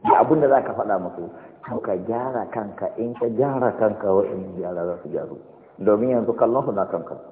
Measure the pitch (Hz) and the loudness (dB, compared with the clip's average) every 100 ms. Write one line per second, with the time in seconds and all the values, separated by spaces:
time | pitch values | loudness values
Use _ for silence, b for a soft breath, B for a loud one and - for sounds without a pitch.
0 | 113 98 131 156 139 135 127 113 107 95 | 4 4 6 4 6 4 2 -4 -2 -2
1 | 90 87 82 B B B - 113 113 92 | -2 -10 -12 B B B -10 -6 -4 -4
2 | 101 117 127 123 92 113 104 - 95 - | -2 -4 -2 -4 -4 -6 -8 -6 -8 -4
3 | 117 120 120 113 139 135 123 - 110 104 | -6 -2 -2 0 0 2 0 2 0 2
4 | 101 95 98 95 95 90 90 90 87 85 | 2 4 2 -4 -8 -8 -6 -4 -4 -6
5 | 76 76 73 69 - - B - 98 104 | -6 -6 -6 -12 -18 -20 B 0 4 4
6 | 127 123 107 117 117 127 127 98 92 90 | 4 2 0 2 2 2 0 -2 -2 -4
7 | - - - | -6 -14 -16